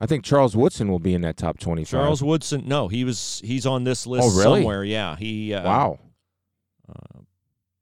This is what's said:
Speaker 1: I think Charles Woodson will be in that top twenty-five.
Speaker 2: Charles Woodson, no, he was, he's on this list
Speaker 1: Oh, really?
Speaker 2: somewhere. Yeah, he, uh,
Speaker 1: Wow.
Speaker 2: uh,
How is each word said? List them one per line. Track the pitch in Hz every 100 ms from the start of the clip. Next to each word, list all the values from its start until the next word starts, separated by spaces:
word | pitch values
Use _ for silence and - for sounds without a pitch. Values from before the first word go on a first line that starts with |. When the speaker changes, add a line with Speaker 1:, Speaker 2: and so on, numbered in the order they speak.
Speaker 1:
I | 98
think | 151 -
Charles | 143 131 104
Woodson | 143 - 104
will | 90
be | 90
in | 90
that | 85 78
top | 82 -
twenty-five. | 87 82 78
Speaker 2:
Charles | 131 143 151
Woodson, | 139 160 - 139 123
no, | 143 95
he | 113 127
was, | 104 - - 110
he's | 131 131
on | 131
this | 127 123 117
list | 127 123
Speaker 1:
Oh, | 92
really? | 107 190
Speaker 2:
somewhere. | 120 98
Yeah, | 101 107 92 78
he, | 110 107 107
uh, | 101
Speaker 1:
Wow. | 90 117 123 71 - _ _ _ _ _ _ _ -
Speaker 2:
uh, | - - - - _ _ _ _ _